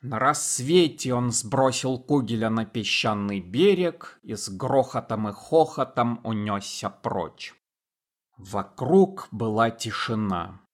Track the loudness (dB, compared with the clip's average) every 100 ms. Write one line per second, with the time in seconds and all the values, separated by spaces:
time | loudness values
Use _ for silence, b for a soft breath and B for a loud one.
0 | -6 0 2 2 -2 -4 4 4 4 0
1 | -2 0 0 -2 -2 2 2 2 -4 -4
2 | 0 0 2 -2 0 0 -2 -4 -2 0
3 | 0 0 -2 -4 -6 2 4 4 0 -4
4 | -18 -20 -12 -10 -8 -6 0 2 2 -2
5 | -4 -4 -4 -6 0 2 2 0 -4 0
6 | 0 -2 -4 -4 -2 -4 -4 -8 -8 -6
7 | -6 -4 -6 _ -18 -18 _ _ _ _
8 | _ _ _ _ -8 -6 -6 -6 4 6
9 | 6 2 -12 -4 -2 2 2 0 -8 -6
10 | -4 -2 0 -2 -4 -12 _